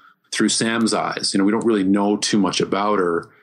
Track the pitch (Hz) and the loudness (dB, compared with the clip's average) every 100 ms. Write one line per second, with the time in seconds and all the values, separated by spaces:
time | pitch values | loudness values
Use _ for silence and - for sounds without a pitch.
0 | - _ - - 107 - 113 117 110 101 | -20 _ -10 -2 0 0 -2 0 0 0
1 | 82 - - 101 98 110 117 107 95 101 | -2 -4 -4 0 0 2 2 2 2 2
2 | 101 104 - 110 90 - - 95 104 104 | 2 0 0 0 0 0 -2 -2 0 0
3 | 90 85 - _ | 0 -2 -6 _